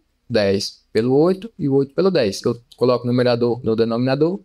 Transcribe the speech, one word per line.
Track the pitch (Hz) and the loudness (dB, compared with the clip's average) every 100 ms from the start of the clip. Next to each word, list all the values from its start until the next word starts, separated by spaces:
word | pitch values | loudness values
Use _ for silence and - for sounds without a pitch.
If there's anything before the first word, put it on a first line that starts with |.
| _ _ - | _ _ -4
dez | 113 101 98 - - _ | 0 0 0 -4 -12 _
pelo | - 120 135 | -2 0 2
oito | 165 190 226 - | 2 0 -6 -6
e | 147 | -2
o | |
oito | 135 139 - | 0 0 0
pelo | 185 | 0
dez. | 175 113 95 | 2 0 -2
Eu | - 117 _ - | -4 -4 _ -2
coloco | 123 123 | 0 0
o | 120 | 0
numerador | 123 123 120 120 120 | 0 2 2 0 -2
no | 117 110 | -2 0
denominador, | 117 117 127 139 156 196 | 0 0 0 0 0 -2